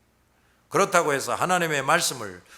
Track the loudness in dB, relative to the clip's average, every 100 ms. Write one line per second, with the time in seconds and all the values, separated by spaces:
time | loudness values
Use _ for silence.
0 | _ _ _ _ _ _ _ 0 4 2
1 | 2 -2 -2 -2 0 0 0 -2 0 0
2 | 0 -6 -10 -12 _